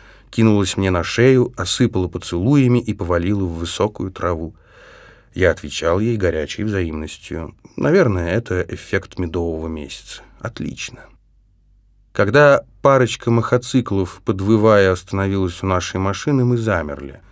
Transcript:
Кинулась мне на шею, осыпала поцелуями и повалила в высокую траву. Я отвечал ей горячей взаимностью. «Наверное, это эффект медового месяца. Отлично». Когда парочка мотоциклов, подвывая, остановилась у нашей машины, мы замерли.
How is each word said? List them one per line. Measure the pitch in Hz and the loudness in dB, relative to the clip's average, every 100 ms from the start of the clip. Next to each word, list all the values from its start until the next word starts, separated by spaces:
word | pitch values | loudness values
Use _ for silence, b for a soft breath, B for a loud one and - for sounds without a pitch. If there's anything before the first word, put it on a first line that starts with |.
| b b b | b b b
Кинулась | - 110 104 95 - | 2 4 4 2 0
мне | 95 | 0
на | 90 | 0
шею, | 85 - 123 131 123 - | -2 2 4 4 2 -2
осыпала | 92 - 123 - 90 | -4 0 0 0 -4
поцелуями | 90 - 87 95 147 127 123 | -6 -6 -2 2 4 4 2
и | 113 | 0
повалила | 104 87 87 87 101 | -6 -2 -2 0 -2
в | 92 82 | -2 -4
высокую | 85 - 104 104 95 | -6 -2 -4 -4 -10
траву. | - 87 82 85 - B B B B B B B | -6 -4 -4 -8 -14 B B B B B B B
Я | - 90 | 0 2
отвечал | 78 73 - 82 90 | 2 -6 -4 -2 0
ей | 113 113 | 0 0
горячей | 92 78 76 - | -2 -2 -6 -6
взаимностью. | 107 101 85 78 78 - - 78 82 - - - | -4 -4 -4 -6 -10 -14 -12 -10 -10 -14 -16 -4
«Наверное, | 143 180 139 95 85 | 2 2 2 0 0
это | 98 - 90 - | -2 -2 -6 -6
эффект | 82 - 98 - - | -8 -6 -6 -6 -8
медового | 87 87 85 80 80 | -6 -4 -4 -6 -8
месяца. | 78 69 - - - - _ | -10 -12 -16 -16 -18 -20 _
Отлично». | - - - - - - - _ _ _ _ _ _ _ _ _ _ | -12 -8 -10 -10 -14 -16 -20 _ _ _ _ _ _ _ _ _ _
Когда | - 101 135 147 139 - _ | -2 2 6 6 6 0 _
парочка | 139 135 120 - - | 4 4 4 0 0
мотоциклов, | 117 110 127 127 131 123 98 95 - - | 0 2 0 0 -2 0 -2 -2 -6 -4
подвывая, | 98 98 110 110 104 95 | -2 2 4 6 6 4
остановилась | 90 - 98 98 98 92 85 | 2 -2 -4 -2 0 -2 -4
у | 95 | -2
нашей | 92 - 92 | -2 -2 -4
машины, | 98 98 - 139 | -2 -2 -2 0
мы | 123 120 | 2 0
замерли. | 110 92 76 69 69 71 b | 0 -2 -4 -10 -12 -16 b